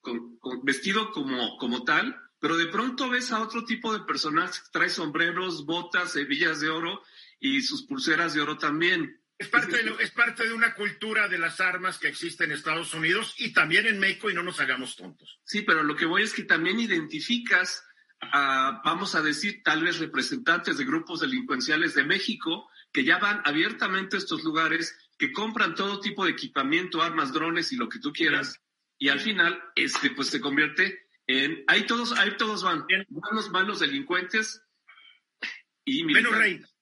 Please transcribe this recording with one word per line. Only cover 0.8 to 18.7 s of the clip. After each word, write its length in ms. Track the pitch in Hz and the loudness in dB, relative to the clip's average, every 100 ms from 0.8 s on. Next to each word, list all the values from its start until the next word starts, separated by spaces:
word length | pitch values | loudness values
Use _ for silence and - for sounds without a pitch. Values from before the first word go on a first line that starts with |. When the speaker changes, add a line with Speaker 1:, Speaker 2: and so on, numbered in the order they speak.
| 196 202 220 | 0 -2 -2
Speaker 1:
como, 440 | - 135 127 117 - | -4 -4 -2 -4 -4
como 260 | 131 123 | -4 -2
tal, 320 | 120 156 214 - - _ | 2 2 2 -4 -16 _
pero 160 | 151 165 | -2 0
de 100 | 165 | 0
pronto 420 | 214 247 247 262 | 0 -2 -2 -2
ves 220 | 247 247 | -2 0
a 80 | 226 | -4
otro 240 | 220 233 | -2 -6
tipo 280 | 226 226 226 | -4 -4 -2
de 120 | 214 | -4
personajes 560 | - 143 156 151 180 - | -4 -2 0 0 0 -6
que 100 | - | -6
trae 160 | 165 175 | 0 0
sombreros, 800 | - 160 151 170 170 185 165 147 | 0 -4 0 0 0 -4 -4 -4
botas, 500 | 170 170 185 175 147 | -4 -2 -2 0 -2
hebillas 440 | 143 143 165 156 | -2 2 2 2
de 80 | 156 | 0
oro 340 | 160 170 196 - - - _ | -2 -4 -6 -12 -20 -20 _
y 220 | 135 139 | 0 0
sus 220 | 127 147 - | 0 -6 -6
pulseras 480 | 135 165 156 170 | -4 0 2 2
de 60 | 151 | 0
oro 180 | 147 151 | -2 -2
también. 640 | 156 151 170 180 139 - _ _ | -2 2 2 2 -2 -8 _ _
Speaker 2:
Es 100 | - | 0
parte 280 | 233 254 240 | 0 2 0
de 60 | |
lo, 160 | 220 220 | 0 0
es 100 | 240 | -2
parte 340 | - 233 226 226 | 2 0 2 -2
de 40 | |
una 220 | 226 226 | 2 0
cultura 540 | - 208 - 220 220 202 | 2 -6 -6 -2 0 2
de 100 | 180 | 0
las 220 | 165 - | -2 0
armas 380 | 185 180 185 185 | 0 0 -4 -2
que 100 | 220 | -4
existe 360 | - 170 160 | -2 -8 -2
en 80 | 165 | -2
Estados 400 | 147 160 160 160 | -2 -2 -4 -4
Unidos 400 | 160 160 190 214 - | -2 2 2 0 -6
y 140 | 247 | 0
también 340 | - 156 175 220 | 2 4 4 4
en 140 | 208 | 2
México, 300 | 196 190 214 | 0 0 -2
y 40 | |
no 80 | 175 | -2
nos 160 | 175 151 | -4 -4
hagamos 380 | 139 131 127 - | -2 -2 -4 -10
tontos. 440 | 92 - - - | -16 -18 -20 -20
Speaker 1:
Sí, 180 | - 208 | -6 -6
pero 220 | 202 165 | 2 2
lo 100 | 151 | 2
que 120 | 147 170 | 0 2
voy 160 | 185 | 2
es 100 | 214 | 0
que 100 | - | -2
también 380 | 190 170 170 208 | 2 2 4 0
identificas 1040 | 226 175 156 156 - 240 - 185 180 - - - _ _ | 2 0 0 -6 -2 -2 2 2 2 -4 -12 -20 _ _
a, 600 | - 143 139 135 131 | 0 2 4 4 2